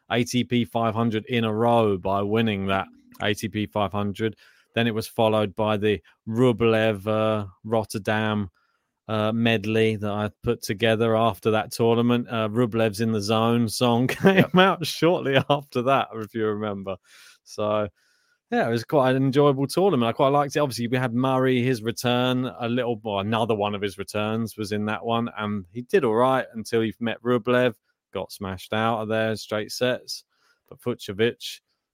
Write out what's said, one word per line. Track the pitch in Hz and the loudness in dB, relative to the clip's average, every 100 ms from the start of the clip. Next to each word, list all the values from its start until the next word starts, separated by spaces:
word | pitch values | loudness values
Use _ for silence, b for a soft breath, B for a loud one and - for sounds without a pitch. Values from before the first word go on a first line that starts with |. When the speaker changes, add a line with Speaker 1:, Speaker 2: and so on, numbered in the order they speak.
| _ | _
Speaker 1:
A | 113 | -2
T | 120 127 | 0 0
P | 120 123 | 0 0
five | 113 117 113 | 0 0 -2
hundred | 107 117 107 - | 0 0 -2 -2
in | 120 | -2
a | 113 | -2
row | 107 120 120 110 98 | 0 2 4 4 0
by | 95 98 | -2 -2
winning | 101 110 113 101 98 | 0 0 0 0 -2
that | 95 92 - _ - | -2 -4 -12 _ -8
A | 101 | -4
T | 104 110 | -4 -6
P | 107 104 | -6 -4
five | 107 101 | -2 -2
hundred. | 101 101 95 110 101 b b b - | -2 -4 -4 -6 -6 b b b -2
Then | 117 | 0
it | |
was | 110 110 | -2 -4
followed | - 110 107 107 - | 0 2 2 0 0
by | 107 107 | 0 0
the | 107 98 b b - | 0 0 b b -6
Rublev, | 113 127 107 117 110 110 101 101 | 2 2 4 4 4 2 0 -2
uh, | 107 110 107 101 - | 0 0 0 -4 -12
Rotterdam, | 110 113 104 117 98 107 110 104 98 - _ _ _ _ - | -4 -2 -2 -4 -2 -2 0 -2 -4 -8 _ _ _ _ -6
uh, | 110 107 | -2 0
medley | 113 117 113 101 110 110 110 | 2 2 2 0 2 2 0
that | 104 | -4
I | 104 104 - | -4 -4 -4
put | - 117 | -4 -4
together | - 104 113 110 117 110 | -4 -2 0 2 2 2
after | 113 95 117 | 2 0 0
that | 110 107 | 0 -2
tournament. | - 117 117 120 120 120 | 0 2 4 4 2 0
Uh, | 117 110 | -4 -2
Rublev's | 107 123 113 113 98 | 0 0 2 0 0
in | 113 | -2
the | 110 | -2
Zone | 101 110 113 117 117 | 0 2 2 2 0
song | - 123 120 127 | 0 2 2 0
<laughs> | |
came | - 190 190 | 2 4 4
Speaker 2:
Yep. | - 180 | 4 6
Speaker 1:
out | 190 170 160 | 4 2 -4
shortly | - 160 175 135 135 - | 0 2 2 2 2 2
after | 143 143 123 | 0 0 -2
that, | 120 135 107 | 2 2 0
if | 110 107 117 | -6 -8 -2
you | 107 | -2
remember. | 104 107 101 95 92 B B B B | -2 -4 -6 -8 -12 B B B B
So, | - - 107 107 104 - _ _ _ _ _ | -16 -6 -2 0 -2 -8 _ _ _ _ _
yeah, | 240 135 | -2 0
it | |
was | 117 | 0
quite | 113 151 131 131 | 0 2 4 4
an | |
enjoyable | 135 135 143 135 139 | 2 4 4 4 0
tournament. | - 196 147 117 | 2 2 4 2
I | |
quite | 117 139 | 2 2
liked | 143 143 151 | 2 0 0
it. | |
Obviously, | 147 110 117 | -2 -2 -2
we | 127 | -2
had | 127 117 | -2 0
Murray, | 131 131 131 131 | 0 2 2 2
his | 123 127 | 0 -2
return, | 110 110 123 123 127 127 127 90 | -4 -4 0 0 2 0 -4 -6
a | 117 | -4
little, | 123 120 113 | -2 -2 -4
well, | 110 101 | -4 -4
another | 98 113 107 110 | 0 0 0 0
one | 104 | -2
of | 104 | -2
his | 101 95 | -6 -6
returns | 98 104 107 110 113 - | -8 -4 -4 -4 -6 -8
was | 104 | -6
in | 104 107 | -4 -4
that | 107 | -4
one, | 117 117 117 - | -2 -2 -2 -6
and | 107 104 85 | -6 -6 -8
he | 110 | -14
did | 123 202 | -2 0
all | 131 110 | 2 4
right | 127 131 110 | 4 2 -2
until | 113 107 117 | -10 -4 -2
he | 113 - | -2 -2
met | 117 107 | -6 -4
Rublev, | 117 123 107 123 123 113 _ _ _ | -2 0 2 2 2 -2 _ _ _
got | 101 90 | -10 -10
smashed | - 98 95 - | -10 -10 -10 -6
out | 110 113 113 | -2 0 -2
of | 107 | -2
there, | 110 110 107 | -2 -2 -4
straight | - 107 104 | -6 -6 -6
sets. | - 127 123 - - - _ _ _ _ | -4 -4 -4 -8 -16 -16 _ _ _ _
But | - | -12
Fucsovics, | - 113 - 98 117 - - - _ _ _ | -8 -8 -10 -2 0 -2 -10 -16 _ _ _